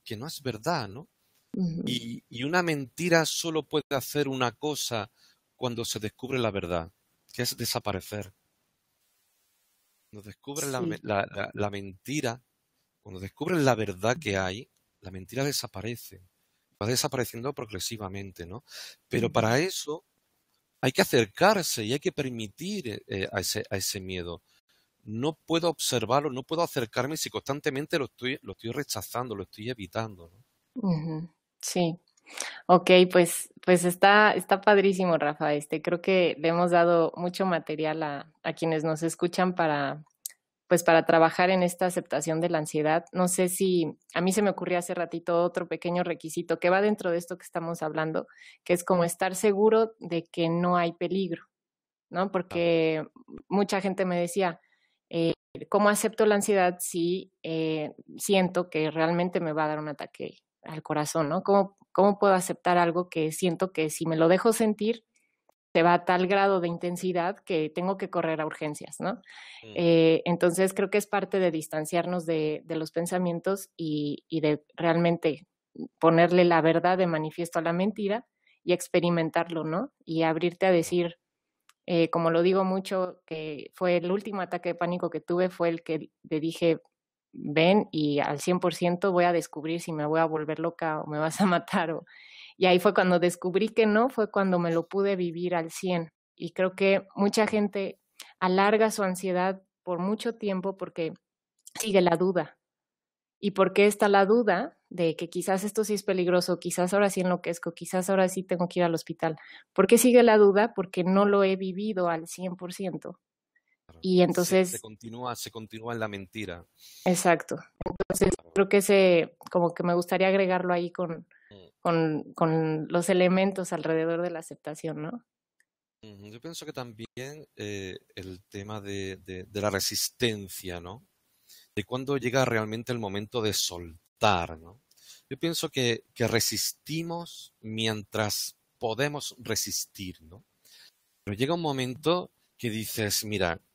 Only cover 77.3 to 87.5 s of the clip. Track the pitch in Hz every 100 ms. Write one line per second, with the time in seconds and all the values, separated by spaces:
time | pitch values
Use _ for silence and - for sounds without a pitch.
77.3 | 165 170 175 165 170 196 214 202 214 -
78.3 | _ _ _ - 175 - 180 175 170 160
79.3 | 170 170 160 156 170 269 _ - 160 160
80.3 | 160 175 165 190 175 165 180 170 - _
81.3 | _ _ _ _ _ - 175 165 165 165
82.3 | 165 180 190 190 190 190 190 185 - _
83.3 | 160 156 147 - - 180 175 175 196 214
84.3 | 190 180 175 180 170 175 180 170 156 -
85.3 | 175 185 180 170 165 - 160 - _ -
86.3 | 156 160 165 170 160 - _ _ _ _
87.3 | - -